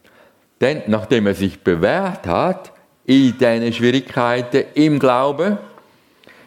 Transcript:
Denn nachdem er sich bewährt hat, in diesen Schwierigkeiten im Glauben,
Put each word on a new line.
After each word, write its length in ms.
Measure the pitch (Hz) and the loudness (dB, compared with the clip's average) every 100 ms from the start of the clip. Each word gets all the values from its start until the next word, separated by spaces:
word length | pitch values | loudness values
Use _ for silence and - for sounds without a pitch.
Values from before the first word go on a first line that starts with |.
| _ _ _ _ _ _ | _ _ _ _ _ _
Denn 240 | 123 151 - | -2 -2 -4
nachdem 400 | 110 104 120 101 | -4 0 0 0
er 60 | |
sich 260 | 90 95 - | -2 -4 -2
bewährt 680 | 95 85 101 165 196 196 - | -2 0 0 0 -4 -6 -4
hat, 460 | 92 165 185 - - _ _ - | -2 -2 -4 -10 -20 _ _ 0
in 320 | 135 131 - | 4 4 2
diesen 360 | 120 117 117 | 0 0 -2
Schwierigkeiten 880 | 110 120 131 131 135 120 123 123 135 - 143 | 0 0 0 -2 -2 0 -2 -2 -2 -2 0
im 220 | 156 143 | 2 2
Glauben, 600 | 135 123 143 143 196 202 - - _ _ _ _ - - | 2 2 0 0 -2 -4 -8 -20 _ _ _ _ -20 -20